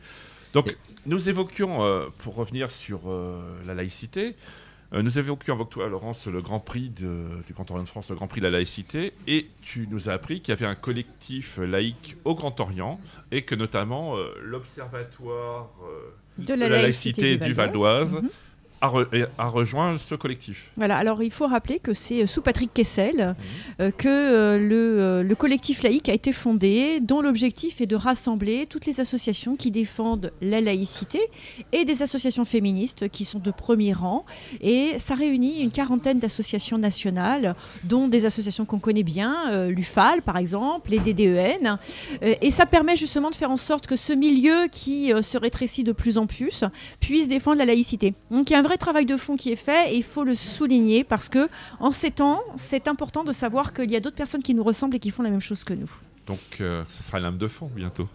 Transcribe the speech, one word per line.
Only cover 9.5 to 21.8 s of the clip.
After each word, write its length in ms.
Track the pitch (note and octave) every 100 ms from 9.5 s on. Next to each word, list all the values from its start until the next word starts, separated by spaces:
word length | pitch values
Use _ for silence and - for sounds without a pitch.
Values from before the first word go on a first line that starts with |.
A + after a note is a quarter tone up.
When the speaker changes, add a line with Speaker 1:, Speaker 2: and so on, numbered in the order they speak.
| -
Speaker 1:
tu 260 | - A#2+ A2
nous 200 | G#2+ G2
as 20 |
appris 300 | F#2+ - F3
qu'il 100 | -
y 40 | G#2+
avait 100 | A2
un 80 | G2
collectif 840 | - A#2+ A#2+ - - C3 B2+ -
laïque 600 | F2+ F#2+ A2+ A#2 - - D3
au 100 | D#3+
Grand 240 | D3+ A#2+
Orient, 400 | F#2+ F#2+ G2 F#3+ - - -
et 120 | C3
que 120 | - A2
notamment, 600 | A2+ A#2 A2 C3 D#3+ A2
euh, 100 | D2 G1+
l'Observatoire, 1300 | G#2 B2+ B2 - B2+ B2 A#2+ - A#2+ A#2+ A#2+ A#2+ A#2 -
euh, 600 | F2+ D#2 A#1 - _ -
Speaker 3:
De 100 | -
Speaker 1:
de 60 | C4
Speaker 3:
la 80 | A#3
Speaker 1:
la 120 | B2+
Speaker 3:
laïcité 400 | B2+ B2 B2+ A#2
Speaker 1:
laïcité 160 | C3+ B2+
Speaker 3:
du 100 | -
Speaker 1:
du 60 |
Speaker 3:
Val 180 | A2+ G#2
d'Oise. 400 | G#2 G#2 B2 E3+
Speaker 1:
Val 100 | F3+
d'Oise 20 |
Speaker 3:
Mhm. 60 | A#3 - - - _ -
Speaker 1:
a 80 | C3+
re-, 260 | B2+ B2 A#2
et 80 | A#2+ -
a 100 | A#2+
rejoint 500 | A#2 A2+ C3 F3 D#3+
ce 180 | - D3+
collectif. 540 | C#3 B2 - - - -
Speaker 3:
Voilà, 220 | G#3 E3
alors 260 | A3 G#3+
il 80 | A3+
faut 160 | - D4
rappeler 320 | A#3+ -
que 140 | D#4